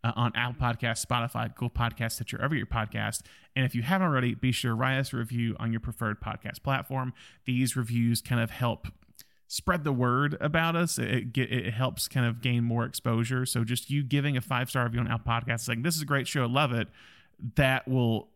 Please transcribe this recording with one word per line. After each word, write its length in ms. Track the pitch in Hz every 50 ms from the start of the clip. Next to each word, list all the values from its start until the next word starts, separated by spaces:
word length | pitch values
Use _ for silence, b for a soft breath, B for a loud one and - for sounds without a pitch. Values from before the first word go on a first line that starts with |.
| -
uh, 100 | 117 -
on 160 | - 120 120 110
Apple 260 | 117 120 123 123 -
Podcasts, 440 | 127 120 117 - - 120 113 - -
Spotify, 480 | - 123 120 117 120 - 113 117 117 -
Google 160 | - 123 120
Podcasts, 420 | - - 120 117 - - 117 113 -
Stitcher, 280 | - 120 - - - -
every 140 | 143 160 123
your 80 | 101
podcast. 540 | - - 117 110 107 - 117 107 107 120 - - B B B B B B
And 100 | 135 131
if 100 | 131 -
you 80 | 120 117
haven't 240 | 127 185 190 190 170
already, 260 | 147 131 123 123 113
be 160 | 117 - 127
sure 220 | 120 - - 123 113
to 20 |
write 240 | 113 127 131 131 135
us 140 | 139 - -
a 40 |
review 400 | 123 117 110 120 120 117 117 110 -
on 100 | 113 117 113
your 80 | 113
preferred 400 | 113 120 113 - 117 107 107 -
podcast 420 | - 110 104 - - - - - _
platform. 500 | 135 135 131 135 - 135 131 127 127 127 B B B B B B
These 320 | - 127 123 131 120 -
reviews 440 | 127 123 110 120 120 117 117 117 113
kind 200 | - - 127 120
of 100 | 113 113
help 380 | - - 127 120 113 - - - - - - _ - B B B B B B
spread 380 | _ - - - - 180 175 143
the 80 | 151 139
word 440 | 120 123 123 120 127 143 147 147 -
about 340 | - 151 151 165 165 165 165
us. 240 | 165 175 165 - -
It, 380 | 120 98 107 - - 127 113
it, 160 | 135 127 - 113
it 220 | 127 98 90 113
helps 340 | 110 131 131 - - - -
kind 180 | - 139 123
of 140 | 117 113 117 113
gain 220 | 127 123 120 117
more 200 | 117 117 120 113
exposure. 640 | - - - - 120 117 113 117 113 131 127 127
So 160 | 127 - 123 113
just 260 | 110 123 123 - -
you 120 | 139 143 143
giving 340 | 127 135 143 139 147 143
a 40 | 127
five-star 440 | 120 - 135 120 127 - - 135 123
review 160 | 120 113 117
on 60 | 117 110
Apple 220 | 113 117 110 117 117
Podcasts, 280 | 117 120 117 117 113
saying, 220 | 117 - 120 113 123
"This 140 | 170 170
is 60 | 160 151
a 40 |
great 200 | 139 143 139 131
show, 200 | - - 147 127
love 260 | 117 123 139 151 131 123
it," 160 | 117 107 - B B B B B B B B B _ - 127 -
that 300 | - 143 131 131 127 -
will 420 | - 131 131 123 117 110 107 - - _